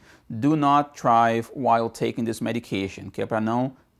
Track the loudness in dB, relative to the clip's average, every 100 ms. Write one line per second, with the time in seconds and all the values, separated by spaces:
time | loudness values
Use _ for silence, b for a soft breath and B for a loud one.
0 | b b b -2 0 2 4 2 2 -2
1 | 2 4 4 2 -4 -4 0 2 0 -4
2 | -4 -4 -4 -4 -4 -4 -4 -4 -4 -8
3 | -12 -8 -4 -2 0 -2 -2 b b _